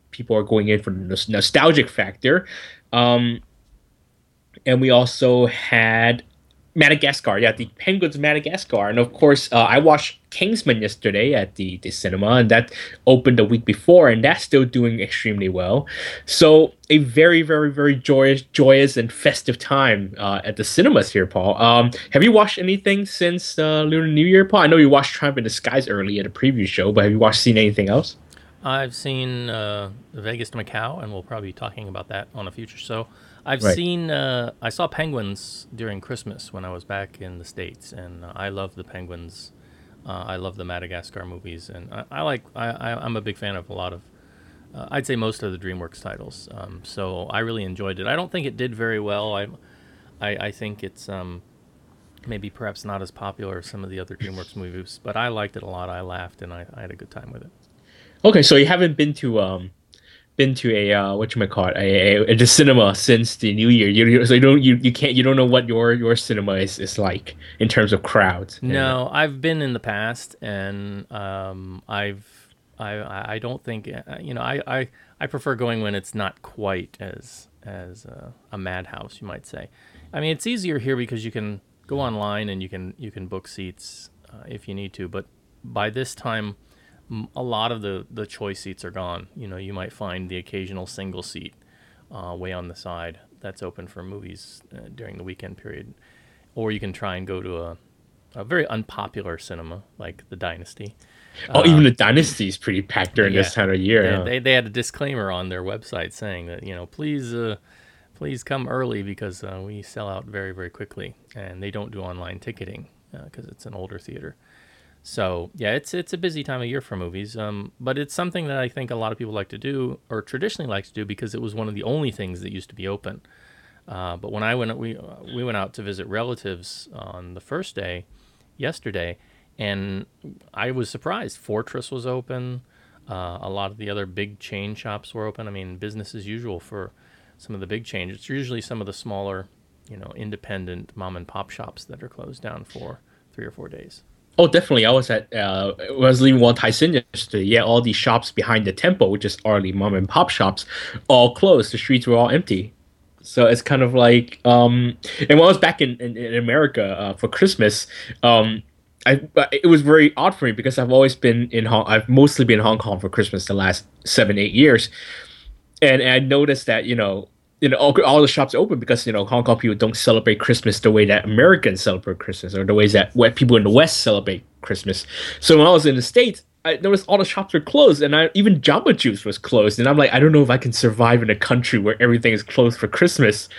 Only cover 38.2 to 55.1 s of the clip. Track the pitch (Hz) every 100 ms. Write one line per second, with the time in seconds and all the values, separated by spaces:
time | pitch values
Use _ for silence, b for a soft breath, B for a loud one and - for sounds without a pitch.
38.2 | 87 - 98 98 95 - - 92 90 87
39.2 | 82 - - _ b b b b - 92
40.2 | 98 92 92 95 90 90 90 87 - 98
41.2 | 90 90 - 82 - 85 - 104 - -
42.2 | 156 127 - - 117 117 117 117 113 113
43.2 | 104 101 104 95 87 92 90 90 - b
44.2 | b b b b b 139 - 143 127 123
45.2 | 110 107 107 92 95 90 85 - 101 98
46.2 | - - - 104 - 90 - - 95 90
47.2 | 92 104 113 113 95 92 98 92 98 151
48.2 | 180 180 139 110 123 110 117 107 104 101
49.2 | 107 101 104 - b b b b b _
50.2 | 104 104 101 - 107 101 95 - - 95
51.2 | 92 87 - _ _ _ _ _ _ _
52.2 | - 107 101 - 107 101 104 98 92 -
53.2 | 101 98 98 92 - 101 95 95 92 95
54.2 | 101 95 87 101 90 90 92 - -